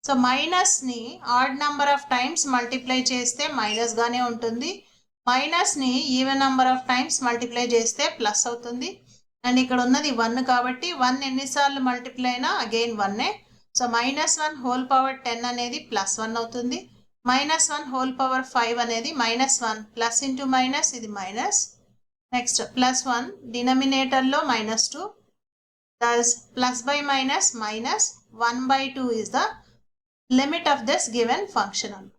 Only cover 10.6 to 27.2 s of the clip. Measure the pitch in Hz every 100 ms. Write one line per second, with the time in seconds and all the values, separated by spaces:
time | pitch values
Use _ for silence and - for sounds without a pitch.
10.6 | 247 254 349 311 254 262 277 262 277 294
11.6 | 277 277 254 247 247 247 254 247 294 392
12.6 | 226 226 233 214 196 208 320 427 _ _
13.6 | _ - 247 226 247 277 311 320 302 302
14.6 | 247 254 254 262 262 262 247 233 240 240
15.6 | 240 294 294 208 196 - 220 233 233 247
16.6 | 240 311 - - _ _ 247 262 294 320
17.6 | 320 294 294 262 262 254 262 262 254 254
18.6 | 233 240 233 226 233 294 226 233 262 -
19.6 | 233 214 214 - 233 233 277 262 277 262
20.6 | 254 285 302 247 220 202 185 214 359 -
21.6 | - _ _ _ _ _ _ 247 247 -
22.6 | 233 254 254 254 269 240 254 - 240 240
23.6 | 247 262 269 269 262 262 262 285 311 226
24.6 | 214 220 - 285 403 - _ _ _ _
25.6 | _ _ _ _ 233 240 233 - _ -
26.6 | 247 254 262 285 285 269